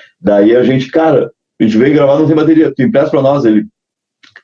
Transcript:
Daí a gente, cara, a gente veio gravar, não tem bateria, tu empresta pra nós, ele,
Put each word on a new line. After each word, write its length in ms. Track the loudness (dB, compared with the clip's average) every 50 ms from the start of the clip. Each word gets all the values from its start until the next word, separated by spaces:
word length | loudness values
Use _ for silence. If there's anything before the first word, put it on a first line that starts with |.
| -20 -20 _ _
Daí 340 | -4 -2 0 2 2 2 2
a 80 | 2 0
gente, 260 | 0 -2 -2 -4 -4
cara, 400 | -4 -2 0 0 0 -2 -2 -4 -10 _ _ _ _ -4
a 40 | -2
gente 140 | -2 0
veio 160 | 0 0 2 2
gravar, 260 | 2 2 2 0 0
não 60 | 0
tem 80 | 0 0
bateria, 380 | 0 2 2 2 2 2 0 -2
tu 80 | -4
empresta 280 | -2 -2 0 0 -2 0
pra 100 | -2 -2
nós, 220 | 0 0 0 0 0
ele, 200 | 0 0 0 -2 -6 _ _ _ _ _ _ _ _ _ _ _ -20 _ -20